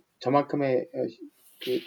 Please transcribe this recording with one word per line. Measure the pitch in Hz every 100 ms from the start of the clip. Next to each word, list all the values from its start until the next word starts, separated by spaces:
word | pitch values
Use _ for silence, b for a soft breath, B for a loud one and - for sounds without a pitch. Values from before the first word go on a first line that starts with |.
| _ _
저만큼의, | 123 143 143 147 139 127 -
어, | 131 120 - 302 _ - -
그 | - 123